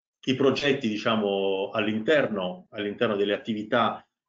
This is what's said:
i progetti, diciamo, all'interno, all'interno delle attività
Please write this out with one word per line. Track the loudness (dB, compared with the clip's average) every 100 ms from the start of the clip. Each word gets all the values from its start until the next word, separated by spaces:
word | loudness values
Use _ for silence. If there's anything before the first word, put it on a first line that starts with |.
| _ _
i | -2
progetti, | 2 2 2 2 0 -2
diciamo, | -2 0 0 0 0 0 -2 -2
all'interno, | -2 -2 -2 2 2 2 -2 -4 -6 -12
all'interno | -8 -6 0 0
delle | 2 0
attività | 0 -2 -6 0 2 2 -2 -12 _